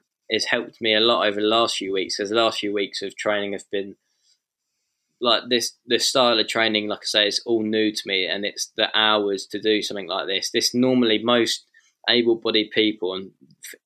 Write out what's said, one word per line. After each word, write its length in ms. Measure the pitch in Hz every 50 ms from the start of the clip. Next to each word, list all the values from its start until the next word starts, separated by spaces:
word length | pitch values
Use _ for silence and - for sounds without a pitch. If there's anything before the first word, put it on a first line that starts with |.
| _ _ _ _ _ -
It's 180 | 110 107 -
helped 340 | - - 120 107 - - _
me 140 | 113 113 107
a 60 | 107
lot 260 | 110 120 117 87 95
over 140 | 107 101 104
the 60 | 107
last 300 | 107 110 113 117 113 -
few 160 | - 98 95 95
weeks, 240 | 95 90 - -
'cause 140 | - 104 98
the 60 | 107
last 240 | 117 113 110 - -
few 120 | - 101 101
weeks 280 | 104 98 92 - - 101
of 140 | 98 -
training 360 | - - 110 104 104 101 101 98
have 180 | 92 - _
been, 260 | - 101 98 101 92 - _ _ _ _ _ _ _ _ _ _ _ _ _ _ _ _ _ _ _ _ _ _ _ _
like, 240 | 120 120 113 98 - 120
this, 260 | 123 120 113 - - _ _
this 220 | 120 120 113 - -
style 300 | - 139 127 120 117 110
of 100 | 107 -
training, 400 | - 113 113 110 107 107 104 104
like 140 | 101 - -
I 40 |
say, 220 | - - 110 104 101
is 140 | 101 - -
all 160 | - 117 113 107
new 300 | 107 110 110 110 110 104
to 100 | - -
me, 200 | - 98 95 92
and 180 | 82 85 101 101
it's 280 | 101 - - - - _
the 120 | - 107 - -
hours 500 | 110 107 107 107 107 104 101 98 95 -
to 140 | - - 101
do 220 | 95 107 107 104 90
something 260 | - 101 101 95 82
like 180 | 92 95 76
this. 240 | 80 95 95 - -
This 240 | - 120 110 - -
normally 440 | 123 127 131 131 127 120 113 107 107 107
most 420 | 117 120 120 113 117 - - - _ _ _ _ _ _ _ - -
able-bodied 640 | 113 120 117 117 113 117 - 113 110 110 107 107 -
people 420 | 117 107 107 107 - - 90 95
and 160 | 95 95 92 - _ 69 _ - _ -
f-, 160 | - - - _